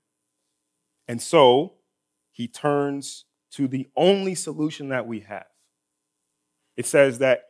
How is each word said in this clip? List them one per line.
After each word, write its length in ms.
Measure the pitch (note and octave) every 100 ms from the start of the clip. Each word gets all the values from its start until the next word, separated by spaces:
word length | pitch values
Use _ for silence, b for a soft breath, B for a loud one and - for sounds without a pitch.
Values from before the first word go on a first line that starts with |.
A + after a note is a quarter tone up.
| _ _ _ _ _ _ _ _ _ _ -
And 140 | A#2+
so 520 | - E3 B2+ B2+ F#3 - _ _ _ _ _
he 160 | - A#2+
turns 760 | - D3 C#3+ C#3+ C#3 C3+ - _ _ _
to 160 | - C3+
the 200 | C3+ C3 -
only 400 | F3 G3 F#3+ F3
solution 540 | - D3 D3+ D3 C#3
that 180 | B2+ A#2
we 140 | A2
have. 260 | G2 G#2 - _ _ _ _ _ _ _ _ _ _ _ _ -
It 100 | B2
says 340 | D3+ C#3 A#2+
that 260 | C3 A#2+ -